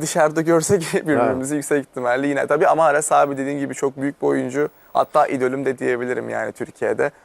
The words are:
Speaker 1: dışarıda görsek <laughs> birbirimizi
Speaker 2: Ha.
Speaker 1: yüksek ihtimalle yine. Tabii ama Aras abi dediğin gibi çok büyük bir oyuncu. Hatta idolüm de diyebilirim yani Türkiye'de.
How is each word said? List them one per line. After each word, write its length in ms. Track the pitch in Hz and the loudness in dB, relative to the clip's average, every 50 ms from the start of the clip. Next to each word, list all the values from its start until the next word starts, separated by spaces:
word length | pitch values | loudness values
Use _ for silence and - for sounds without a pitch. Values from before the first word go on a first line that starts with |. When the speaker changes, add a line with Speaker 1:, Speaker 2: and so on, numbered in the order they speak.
Speaker 1:
dışarıda 400 | 156 160 - 175 151 151 151 165 | -6 -2 2 2 2 2 2 0
görsek 400 | 160 165 170 160 160 - 202 180 | 2 2 2 2 2 2 0 0
<laughs> 140 | 160 151 170 | 0 0 -4
birbirimizi 560 | 185 - 156 143 123 120 113 127 131 131 139 151 | -2 0 0 2 2 2 2 0 -2 -4 -4 -4
Speaker 2:
Ha. 20 | |
Speaker 1:
yüksek 240 | 143 135 - 151 143 | -4 -2 0 -2 -2
ihtimalle 440 | 131 _ - 135 123 120 123 131 139 | -2 _ -8 -4 -2 0 0 0 0
yine. 200 | 143 139 135 131 | 0 0 0 0
Tabii 200 | 139 143 151 139 | 0 2 2 4
ama 180 | 139 151 156 165 | 4 4 4 4
Aras 280 | 151 143 151 156 - | 4 4 2 2 2
abi 240 | 151 143 147 143 139 | 4 4 2 2 0
dediğin 220 | 135 135 139 143 143 | -4 -4 -4 -4 -6
gibi 160 | 139 131 131 | -6 -6 -6
çok 220 | - 143 139 135 139 | -2 -4 -4 -2 -2
büyük 220 | 139 143 139 - | -6 -6 -4 -2
bir 40 | 147 | 0
oyuncu. 420 | 143 139 135 131 127 127 151 - - _ _ _ _ | 0 0 0 -2 -2 -2 -2 -2 -4 _ _ _ _
Hatta 340 | - - 131 - - 156 143 | -2 -2 0 2 2 2 2
idolüm 380 | - 135 127 127 127 131 139 135 | 2 0 0 -2 -2 -2 -2 -4
de 140 | 131 127 - | -4 -4 -2
diyebilirim 500 | 135 127 123 120 123 123 123 120 117 113 | -2 -2 -2 -2 -2 -4 -4 -4 -4 -6
yani 240 | 113 113 110 110 | -6 -6 -6 -6
Türkiye'de. 580 | - - 117 - - - 117 107 110 - 139 143 - _ _ | -6 -8 -10 -10 -8 -4 -2 -2 0 0 -2 -4 -4 _ _